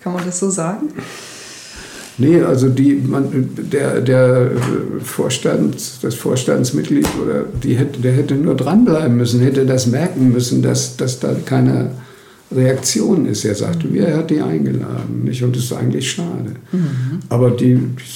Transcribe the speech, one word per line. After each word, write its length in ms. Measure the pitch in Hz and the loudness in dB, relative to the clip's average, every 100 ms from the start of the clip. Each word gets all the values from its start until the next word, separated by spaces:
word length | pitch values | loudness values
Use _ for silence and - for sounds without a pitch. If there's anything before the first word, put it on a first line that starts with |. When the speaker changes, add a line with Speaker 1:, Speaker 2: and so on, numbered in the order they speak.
Speaker 1:
Kann 120 | 190 | -6
man 120 | 180 175 | -4 -4
das 140 | 180 | -4
so 100 | 196 | -2
sagen? 380 | 190 165 214 302 - 131 - - - - - - - - - - - | -2 -4 -4 -6 -8 -12 -14 -18 -18 -18 -18 -18 -18 -18 -16 -12 0
Speaker 2:
Nee, 220 | 131 165 | 4 4
also 260 | 139 127 123 | 4 2 2
die, 240 | 127 139 139 | 4 4 4
man, 540 | 127 139 139 135 127 - - | 0 0 0 0 -2 -4 -4
der, 300 | 139 135 127 | -2 0 0
der, 500 | 123 127 127 127 123 | 2 4 6 4 4
äh, 520 | 120 123 110 - 104 | 2 0 0 -2 -6
Vorstand, 720 | - - 127 127 - - - - - - | -6 -4 -2 0 0 2 0 -2 -8 -6
das 140 | - 120 | -6 -4
Vorstandsmitglied 920 | - 127 - 139 127 147 - 143 - - | -2 -2 0 0 0 -2 0 0 0 -2
oder 220 | - - - - | -2 -2 -4 -4
die 120 | 131 123 | -2 0
hätte, 240 | 139 - | 0 0
der 100 | 123 | 0
hätte 240 | 127 - 139 | 2 2 0
nur 200 | 160 131 | 0 0
dranbleiben 600 | 127 190 240 160 156 120 | 2 4 4 4 2 2
müssen, 220 | 117 120 | 2 2
hätte 260 | 131 135 131 | 2 4 2
das 220 | 127 123 | 2 2
merken 440 | 127 170 - 127 | 0 0 2 4
müssen, 300 | 123 123 135 | 4 2 0
dass, 360 | 127 123 - - | 2 0 -2 -4
dass 220 | 127 - | -4 -2
da 140 | 143 127 - | -4 -4 -2
keine 460 | 131 - 127 - - - - - - - | 2 2 2 -2 -6 -16 -20 -20 -20 -6
Reaktion 720 | 135 131 127 - 214 214 190 127 | 2 2 2 -2 0 2 2 2
ist. 200 | 104 110 | 0 -2
Er 100 | 101 | -2
sagte, 320 | - 165 156 | -2 -2 0
Speaker 1:
Mhm. 60 | |
Speaker 2:
wer 240 | - 175 151 | 0 2 0
hat 120 | 160 | 0
die 120 | 151 | 0
eingeladen, 840 | - 160 139 127 127 123 113 - | 0 0 0 -2 -4 -6 -6 -4
nicht? 200 | - 127 | -4 -2
Und 120 | 123 123 | 0 0
das 80 | |
ist 100 | 123 | -2
eigentlich 380 | - 123 143 - | -2 -2 -2 -2
schade. 440 | - 170 123 117 - - | -4 -6 -6 -8 -10 -6
Speaker 1:
Mhm. 460 | 185 156 131 127 170 - | -2 -2 -2 -4 -4 -2
Speaker 2:
Aber 220 | 120 123 | 2 2
die, 280 | 104 127 123 123 - - | 4 4 4 2 -6 -12